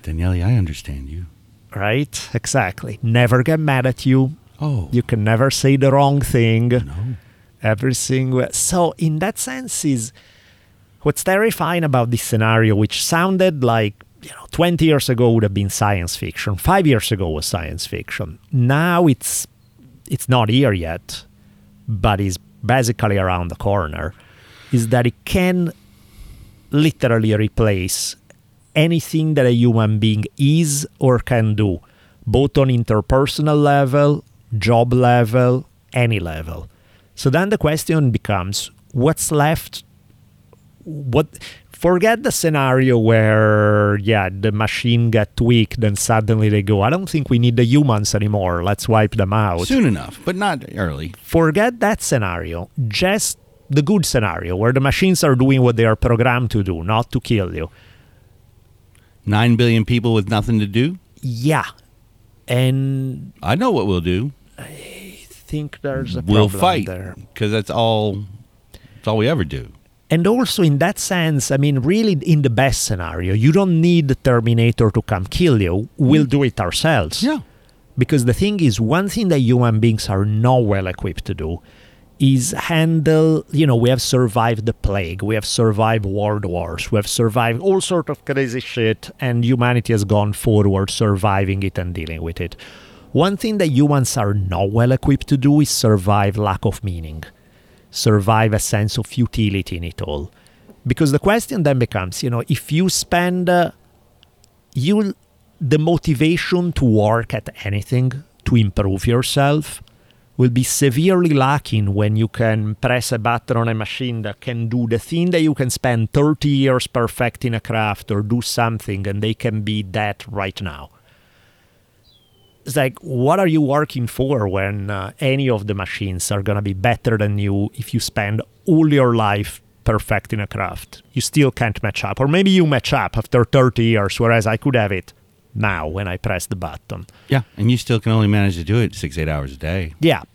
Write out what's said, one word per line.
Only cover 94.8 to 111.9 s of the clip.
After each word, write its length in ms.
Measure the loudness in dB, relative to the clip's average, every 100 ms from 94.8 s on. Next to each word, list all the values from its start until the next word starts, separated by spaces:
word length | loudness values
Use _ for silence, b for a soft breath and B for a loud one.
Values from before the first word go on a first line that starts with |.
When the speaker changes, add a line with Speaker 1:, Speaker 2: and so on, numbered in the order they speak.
| 2
Speaker 2:
equipped 340 | 2 2 0 0
to 80 | 0
do 240 | 4 4
is 100 | 2
survive 640 | 0 2 2 2 2 0 0
lack 280 | -2 0
of 200 | -2 -4
meaning, 400 | -8 -8 -10 -12 -14 b b b b b b
survive 600 | -2 2 2 4 2 2
a 60 | 0
sense 360 | -2 -2 -2 -4
of 100 | -6
futility 720 | -2 -2 0 -2 -2 -6 -8
in 80 |
it 160 | -10 -10
all. 300 | -8 -8 -10 b b b b b -4
Because 240 | 0 2
the 80 | 2
question 460 | 2 0 -2 -2
then 160 | 0 2
becomes, 420 | 0 -2 -6 -6
you 80 | -4
know, 140 | -4 -2
if 220 | -4 -2
you 180 | 0 0
spend, 600 | -2 -2 0 0 0 2
uh, 220 | 2 0 -4 _ _ _ _ _ _ _ _ _
you, 420 | -4 0 0 0 -6 _ _ _ _
the 180 | 0 2
motivation 920 | 2 0 0 0 2 0 0 0 0
to 100 | 0
work 500 | 2 4 4 0 -2
at 140 | -8 -8 -10
anything, 580 | -6 -6 -2 -2 -2 -4 -14 _
to 100 | 0 2
improve 480 | 2 0 -2 -2
yourself, 760 | 0 0 0 0 2 0 -4 -16 b b b b b 0
will 140 | 2
be 140 | 2
severely 640 | -2 0 0 2 2 2 2
lacking 640 | 2 2 0 -2 -2 0